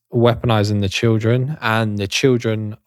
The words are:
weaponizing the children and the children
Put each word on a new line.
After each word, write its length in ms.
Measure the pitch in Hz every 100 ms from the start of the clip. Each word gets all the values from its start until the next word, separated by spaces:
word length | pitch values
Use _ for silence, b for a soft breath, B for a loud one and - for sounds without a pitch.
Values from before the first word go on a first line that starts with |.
| _
weaponizing 680 | 123 120 113 123 110 104 107
the 80 | 98
children 680 | - 117 110 110 127 131 156
and 360 | 117 110 110 104
the 120 | 98
children 680 | - 139 123 117 110 107 107